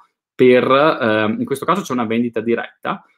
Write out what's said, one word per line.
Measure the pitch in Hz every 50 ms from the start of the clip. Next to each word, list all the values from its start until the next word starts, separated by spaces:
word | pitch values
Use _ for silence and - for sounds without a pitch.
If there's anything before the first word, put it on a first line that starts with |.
| _ _ _ _ _ _ _
per, | - 127 127 127 123 120
ehm, | 123 131 139 147 160 - - 131 110 107 110 107 107 113 120
in | 120
questo | - 139 - -
caso | - 185 202
c'è | 190 -
una | 131 123 117
vendita | 107 113 117 120 120 - 113
diretta, | 107 117 113 110 - - _ _ - 135 190 190 - _ _